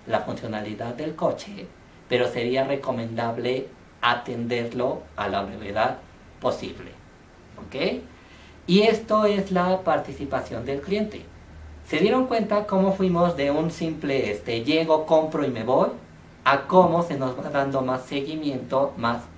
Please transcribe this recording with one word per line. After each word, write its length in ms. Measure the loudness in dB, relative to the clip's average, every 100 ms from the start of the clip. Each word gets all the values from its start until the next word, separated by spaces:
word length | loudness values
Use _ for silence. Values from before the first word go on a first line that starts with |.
| -4
la 140 | -4
funcionalidad 760 | -2 -8 -6 -6 -6 -8 -8
del 220 | -6 -8 -2
coche, 520 | -2 -2 -8 -14 -16 -18 -20 -20 -2
pero 200 | 0 0
sería 360 | -2 -2 0
recomendable 1040 | 0 -2 -2 -4 -4 -4 -4 -2 -2 -4 -6 -14 -20 -2
atenderlo 1000 | 0 0 -2 -6 -4 -2 -4 -2 -2 -2 -8 -6
a 120 | -4
la 140 | -2
brevedad 560 | -4 -8 -6 0 0 -2 -12 -20 -20 -4
posible. 520 | -2 -2 -6 -12 -16 -18 -20 -20 -20 -20 -20 -18 -12
¿Ok? 360 | -4 -4 -4 -10 -20 -20 -20 -20 -12 4
Y 140 | 6
esto 440 | 6 4 2 4 4
es 260 | 2 0
la 280 | 2 2 2
participación 840 | 2 0 0 -8 -4 -4 -4 -8 -6
del 160 | -6
cliente. 440 | -2 -2 -2 -6 -16 -20 -20 -18 -18 -18 -4
¿Se 100 | 2
dieron 300 | 4 4 2
cuenta 400 | 0 2 0 2
cómo 260 | 2 2
fuimos 420 | 4 2 4 4 2
de 140 | 0
un 220 | 2 0
simple, 580 | -2 -4 -4 -2 0 0
este, 340 | -4 -4 -4
llego, 420 | 2 2 4 2 4
compro 400 | 4 4 -2 -2
y 40 |
me 140 | -2
voy, 260 | 2 2 2 -2 -16 -20 -20 -2
a 240 | 2 2 4
cómo 340 | 6 8 6
se 160 | 0 -2
nos 200 | -4 -4
va 100 | -4
dando 320 | -2 0 0
más 220 | 0 -2
seguimiento, 920 | -2 -4 -4 -4 -4 -4 -2 0 0 0
más 260 | -2 -2 -6